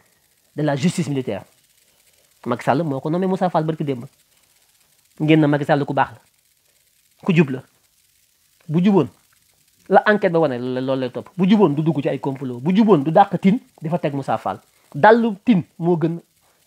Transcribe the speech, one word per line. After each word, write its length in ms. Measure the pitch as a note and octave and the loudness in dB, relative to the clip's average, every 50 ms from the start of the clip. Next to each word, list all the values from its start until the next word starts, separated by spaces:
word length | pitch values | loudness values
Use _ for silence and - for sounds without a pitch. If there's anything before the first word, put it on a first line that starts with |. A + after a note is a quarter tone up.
| _ _ _ _ _ _ _ _ _ _ _ | _ _ _ _ _ _ _ _ _ _ _
de 80 | C#3+ D3+ | -6 -4
la 140 | D3+ C#3 | -4 -2
justice 320 | C3+ B2 F3+ - - D#3+ D3+ | 0 -2 -2 -2 -2 -6 -4
militaire. 340 | C#3+ C3+ B2 - G#2 F#2 - _ _ _ _ _ _ _ _ _ _ _ _ _ _ _ _ _ _ _ - | -6 -6 -6 -6 -8 -10 -12 _ _ _ _ _ _ _ _ _ _ _ _ _ _ _ _ _ _ _ -8
Macky 160 | A#2+ B2 A#2 - | -8 -8 -6 -2
Sall 200 | - A#2+ C#3+ E3+ | -2 -2 -2 -2
moo 160 | D#3 C3+ C3+ | -4 -6 -6
ko 100 | - D3+ | -6 -6
nommé 160 | D#3 F3+ F#3+ | -4 -4 -4
Moussa 240 | F#3 F#3 F3+ F#3+ F3 | -4 -4 -2 -4 -2
Fall 140 | - E3+ D#3 | -2 -2 -4
barki 180 | D#3 D#3+ - E3 | -4 -6 -6 -6
démb. 200 | C#3 C3+ A#2+ B2 C#3 _ _ _ _ _ _ _ _ _ _ _ _ _ _ _ _ _ _ _ _ _ _ | -8 -8 -8 -10 -18 _ _ _ _ _ _ _ _ _ _ _ _ _ _ _ _ _ _ _ _ _ _
Ngeen 220 | D3+ D3+ D#3+ D#3 | 0 2 4 4
na 80 | D#3 C#3+ | 4 2
Macky 160 | D3 C#3+ C#3+ | 2 0 0
Sall 200 | C3+ D#3 C#3+ C#3+ | 0 0 0 0
ku 80 | - C#3 | -2 -2
baax 180 | C3+ C3 - A2 | -2 -2 -4 -6
la, 80 | - _ _ _ _ _ _ _ _ _ _ _ _ _ _ _ _ _ _ _ _ - | -18 _ _ _ _ _ _ _ _ _ _ _ _ _ _ _ _ _ _ _ _ -4
ku 100 | - F3+ | -2 2
jub 160 | D#3 E3 C3+ | 2 2 2
la. 120 | C3 C3 - _ _ _ _ _ _ _ _ _ _ _ _ _ _ _ _ _ _ _ _ - | 0 -10 -12 _ _ _ _ _ _ _ _ _ _ _ _ _ _ _ _ _ _ _ _ -4
Bu 160 | D3 E3+ F3 | -2 0 2
juboon, 240 | G#3+ G3+ F#3 C#3 - - _ _ _ _ _ _ _ _ _ _ _ _ _ _ _ | 4 4 2 2 0 -6 _ _ _ _ _ _ _ _ _ _ _ _ _ _ _
la 140 | F#3+ G#3 - | 2 2 4
enquête 240 | G#3+ G#3 G3+ G#3 F#3+ E3 | 4 0 2 0 0 0
ba 60 | E3 | 2
wane, 200 | D#3+ C#3+ B2+ A#2+ | 0 0 -2 -4
loolu, 220 | B2 B2+ B2+ B2+ C3 | -6 -6 -6 -6 -4
loolu 140 | C3 C3+ C3+ | -4 -4 -4
lay 100 | C3 B2 | -4 -6
topp. 200 | - - - - _ | -8 -10 -14 -14 _
Bu 120 | - F#3 F#3 | -2 2 2
juboon 220 | A3 G#3 G#3 D#3+ | 4 4 4 4
du 120 | C#3+ C#3+ D#3 | 2 0 0
dugg 180 | D#3+ D#3 C#3+ C3+ | -2 -2 -2 -4
ci 60 | D#3 | -4
ay 120 | C#3 C#3 | -6 -4
complot. 400 | - C#3+ C3+ C3 C#3+ B2+ B2 A#2+ | -6 -6 -8 -6 -8 -10 -10 -6
Bu 160 | B2+ E3 F#3 | -4 0 2
juboon 220 | G3 A#3 G#3 G3+ D3+ | 2 4 4 4 4
du 120 | C3+ D#3 | 2 2
dàq 300 | D#3+ G3+ G3 - - E3 | 2 2 2 2 0 0
Tine 180 | - G3 F#3+ C4 - _ _ _ D3+ | 2 2 2 2 -4 _ _ _ -8
di 60 | D#3 | -6
fa 100 | E3 E3+ | -4 -4
teg 160 | - D#3 C#3+ | -4 -4 -6
Moussa 220 | C#3 C3 - A#2+ A2+ | -4 -4 -4 -6 -4
Fall. 220 | - G#2+ F#2 - _ _ _ _ _ _ - | -4 -6 -8 -8 _ _ _ _ _ _ -4
Dallu 400 | D3 - G#3 A3+ A#3+ A3+ A#3 G3+ F#3 _ | 2 6 6 6 6 4 -2 -4 -4 _
Tine 200 | - A#3 F3+ C#3 - _ _ | 2 2 2 2 -4 _ _
moo 180 | E3 E3+ F3+ | -2 0 0
gën 240 | D#3+ D3 E3 E3+ E3+ - _ _ _ _ _ _ _ _ | 0 0 -4 -4 -6 -12 _ _ _ _ _ _ _ _